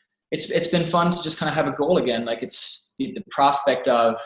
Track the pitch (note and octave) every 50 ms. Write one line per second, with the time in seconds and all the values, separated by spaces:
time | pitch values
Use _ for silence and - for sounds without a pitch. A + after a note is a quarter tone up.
0 | _ _ _ _ _ _ D#3+ - - - D3 E3 - - - E3+ D#3+ D#3+ F3 F3
1 | E3+ F3 F3 - - D#3 - - D#3+ D3+ C#3+ D#3+ D3 C#3+ C#3 - C#3+ D#3 F3+ F3+
2 | - B2+ A#2 A#2 A#2 A2+ A#2 - B2+ - - - - - - - - - - -
3 | C3+ A2+ - - G#2 - - - C#3 C3+ B2 - - C#3+ B2+ B2 - C3+ B2 A#2
4 | A#2 A2+ A2+ - -